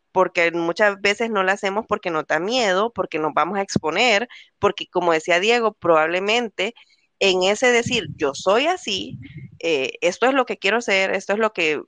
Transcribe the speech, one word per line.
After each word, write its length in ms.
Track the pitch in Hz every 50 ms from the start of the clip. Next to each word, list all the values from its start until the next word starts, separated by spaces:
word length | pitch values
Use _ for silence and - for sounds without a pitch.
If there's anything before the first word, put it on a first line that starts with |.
| _ _
porque 400 | - 185 185 175 - 180 170 170
muchas 480 | 165 170 170 170 170 - 214 208 196 196
veces 280 | 202 202 208 - 233 226
no 140 | 220 196 190
la 100 | 185 196
hacemos 320 | 208 - 196 196 208 233
porque 240 | - 208 208 - 180
nos 160 | 165 156 147
da 120 | - 147 156
miedo, 520 | 170 208 240 262 233 196 180 185 214 233 -
porque 260 | - 180 - - 160
nos 140 | 156 151 127
vamos 240 | 147 151 170 202
a 40 | 196
exponer, 640 | 196 - - - - 156 156 190 240 247 208 202 233 - - - - _ _ _
porque 280 | - 202 - - - -
como 240 | - 185 175 170 165
decía 260 | 160 - - 170 175
Diego, 340 | 190 214 240 240 226 214 202
probablemente 1000 | _ - 170 165 156 156 160 175 185 190 208 220 240 240 208 - - 185 - - - - _ _ _ _ _ _ _
en 240 | 190 196 185 185 180
ese 280 | 190 208 - - 247
decir, 360 | 240 233 233 233 254 226 175 151 -
"Yo 160 | - 156 139 135
soy 340 | - - 185 202 240 285
así, 520 | 330 370 359 - 233 202 185 202 - - 127 262 - - 147 135 - - -
eh, 340 | - 165 160 135 131 - - -
esto 240 | - 175 180 - 233
es 60 | 254 269
lo 120 | 277 233
que 120 | - -
quiero 240 | - - 190 214 240
ser, 300 | 240 - 196 190 190 196
esto 220 | 190 196 - - 196
es 60 | 208
lo 140 | 226 214 -
que 280 | - 170 156 151 123 -